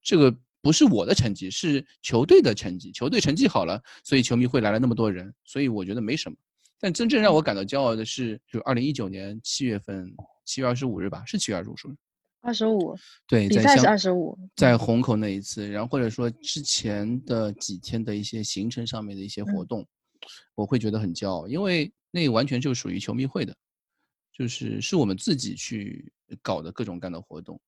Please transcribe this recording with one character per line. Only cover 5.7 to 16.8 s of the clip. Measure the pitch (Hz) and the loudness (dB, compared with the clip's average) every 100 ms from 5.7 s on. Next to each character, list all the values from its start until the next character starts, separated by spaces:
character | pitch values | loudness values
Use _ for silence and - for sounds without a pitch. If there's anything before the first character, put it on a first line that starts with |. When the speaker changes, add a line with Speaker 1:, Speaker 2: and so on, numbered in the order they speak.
| 107 | -2
Speaker 1:
觉 | 92 | -4
得 | 110 | -4
没 | 107 156 | -4 -4
什 | - | -6
么。 | - _ _ _ _ | -12 _ _ _ _
但 | 202 | -4
真 | 165 233 | -2 2
正 | 269 | 4
让 | 214 | 6
我 | 156 | 4
感 | 151 | 2
到 | 101 | -2
骄 | 98 139 | -2 0
傲 | 131 110 | 0 0
的 | |
是， | 110 - 120 | -4 -4 -4
Speaker 2:
嗯。 | 107 _ | -6 _
Speaker 1:
就 | 117 | -6
二 | 120 | -2
零 | 120 | 0
一 | 135 | 0
九 | 143 98 | -2 -6
年 | 95 98 107 | -6 -10 -10
七 | - - 127 | -8 -4 -2
月 | 104 | -4
份， | - 98 92 101 - _ - | -6 -10 -10 -16 -20 _ -10
七 | - | -2
月 | 131 | -2
二 | |
十 | 123 131 | 0 -2
五 | 95 | -4
日 | 95 | -6
吧， | 82 117 | -6 -6
是 | 208 | -4
七 | - | -2
月 | 95 | -4
二 | |
十 | 101 | -6
五 | - | -12
是 | - | -16
吧？ | 147 _ _ _ _ | -18 _ _ _ _
Speaker 2:
二 | 240 | -6
十 | 233 220 | 0 2
五。 | 214 170 190 - - _ | 2 0 -6 -16 -20 _
Speaker 1:
对， | - 202 | 4 6
Speaker 2:
比 | 202 | 6
赛 | 277 277 | 8 8
是 | - | 8
二 | 208 | 4
十 | 190 | 2
五。 | 180 160 - 185 | 0 -2 -8 -16
Speaker 1:
在 | - 135 | 4 6
香-， | 117 | 6
Speaker 2:
嗯。 | |
Speaker 1:
在 | |
虹 | 117 117 | 4 2
口 | 127 110 | 2 0
那 | 107 | 0
一 | 98 | -4
次， | 98 - 104 | -6 -10 -8
然 | 104 | -6
后 | 120 | -4
或 | 143 | 0
者 | 117 | -2
说 | 113 120 | 0 -4
之 | 113 - - | -4 -8 -8
前 | 143 - | -2 -2